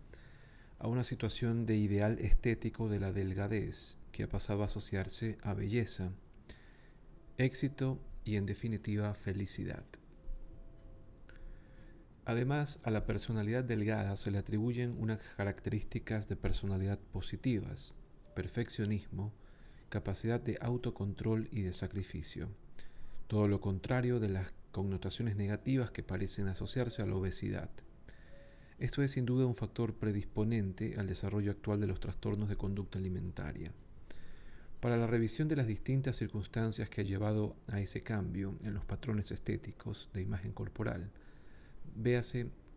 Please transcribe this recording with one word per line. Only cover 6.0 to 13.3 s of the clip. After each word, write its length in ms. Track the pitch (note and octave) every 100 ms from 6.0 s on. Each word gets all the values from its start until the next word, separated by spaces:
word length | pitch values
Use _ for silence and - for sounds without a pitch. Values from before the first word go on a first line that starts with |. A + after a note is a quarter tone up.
| F2+ F#2+ - - - - - - - - - - - -
éxito 600 | B2+ - C3+ C#3 C3 B2+ - -
y, 120 | - G#2
en 100 | G2
definitiva, 720 | G2+ A#2 G#2+ - G#2 G#2 G#2
felicidad. 680 | - G2 F#2+ - - - - - - - - - - - - - - - - - - - - - - - - - - - -
Además, 540 | A#2 B2 D3 D3 -
a 80 | -
la 160 | G#2+ -
personalidad 560 | G2+ -